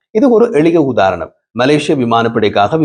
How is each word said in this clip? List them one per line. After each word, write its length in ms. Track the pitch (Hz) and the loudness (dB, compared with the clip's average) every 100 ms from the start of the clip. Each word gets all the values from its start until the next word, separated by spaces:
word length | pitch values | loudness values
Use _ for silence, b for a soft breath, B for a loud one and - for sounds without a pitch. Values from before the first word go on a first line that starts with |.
| _ | _
இது 140 | 220 262 220 | 0 2 2
ஒரு 120 | 233 143 | 2 2
எளிய 240 | 165 170 135 | 2 0 0
உதாரணம். 420 | 107 95 87 80 _ _ 113 | 0 0 -2 -8 _ _ -4
மலேசிய 340 | 131 151 147 147 | 0 0 0 -2
விமானப்படைக்காக 760 | 117 113 117 117 104 101 101 160 | 0 0 0 -2 0 0 0 0